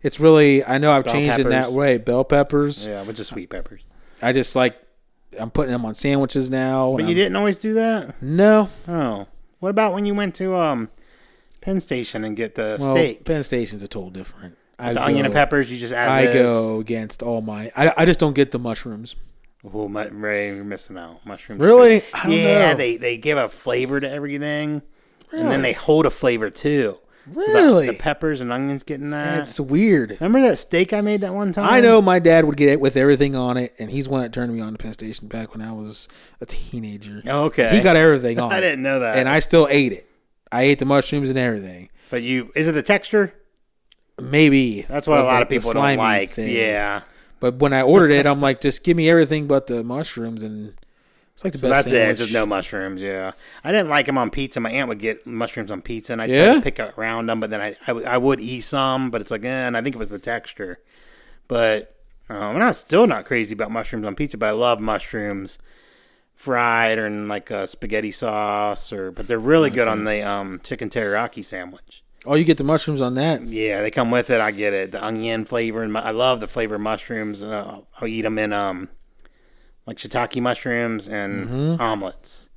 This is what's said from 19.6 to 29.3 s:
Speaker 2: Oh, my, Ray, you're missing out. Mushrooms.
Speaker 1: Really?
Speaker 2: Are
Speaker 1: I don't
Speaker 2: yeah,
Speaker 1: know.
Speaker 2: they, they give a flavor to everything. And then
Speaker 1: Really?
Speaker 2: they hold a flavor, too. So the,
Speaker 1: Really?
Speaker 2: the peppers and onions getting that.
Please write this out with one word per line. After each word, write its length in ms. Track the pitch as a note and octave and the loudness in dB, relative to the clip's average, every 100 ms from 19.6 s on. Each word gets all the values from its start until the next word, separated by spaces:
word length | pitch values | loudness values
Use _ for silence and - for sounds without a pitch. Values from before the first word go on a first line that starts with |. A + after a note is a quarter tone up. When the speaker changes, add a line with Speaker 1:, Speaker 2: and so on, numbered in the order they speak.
| G#2 | -12
Speaker 2:
Oh, 140 | G#2+ G2+ | -8 -6
my, 180 | G#2 G#2 | -6 -8
Ray, 440 | G#2 G#2+ G#2 G#2 | -8 -4 -2 -4
you're 100 | G2 | -8
missing 320 | G2+ F#2+ - F#2+ | -10 -12 -14 -16
out. 300 | E2+ E2 - | -18 -18 -18
Mushrooms. 340 | G2 - G#2+ | -18 -14 2
Speaker 1:
Really? 420 | E3+ B3 A#3+ A3 | 8 10 10 8
Speaker 2:
Are 20 | - | 2
Speaker 1:
I 100 | - | -6
don't 80 | E3 | 0
Speaker 2:
yeah, 380 | E3 D#3+ D#3 D#3+ | 2 4 6 4
Speaker 1:
know. 40 | D3+ | 2
Speaker 2:
they, 200 | B2 A#2 | 0 0
they 200 | B2 A#2 | -2 -2
give 220 | C#3+ D3 | -2 0
a 100 | A2+ | -2
flavor 500 | - - B2 B2+ C#3 | -4 -4 -2 -2 -4
to 80 | C#3 | -4
everything. 760 | C#3+ C#3+ C#3+ D3 D3 D3+ D3 C#3+ _ _ _ _ | -8 -8 -6 -6 -4 -4 -6 -10 _ _ _ _
And 100 | D#4+ | -4
then 40 | D#4+ | 0
Speaker 1:
Really? 140 | C#3 | 0
Speaker 2:
they 100 | C3 | 0
hold 320 | - - D#3 D3 | -2 2 4 4
a 60 | |
flavor, 400 | - C3+ A#2 G#2+ | 2 -2 0 -4
too. 480 | - D3+ C#3+ A2 - _ _ - | -4 -2 0 -2 -6 _ _ -14
So 60 | C4+ | -6
the, 140 | G#4 | 2
Speaker 1:
Really? 340 | G#4+ D#4+ F#3 C3 | 6 8 6 4
Speaker 2:
the 60 | A2 | -2
peppers 460 | D#3+ D3 D#3 C#3+ | -4 -2 -4 -4
and 120 | B2 | -4
onions 300 | B2 C#3 C#3 | -4 -4 -6
getting 260 | - C#3 D3 | -8 -10 -8
that. 300 | D3 D3 | -6 -4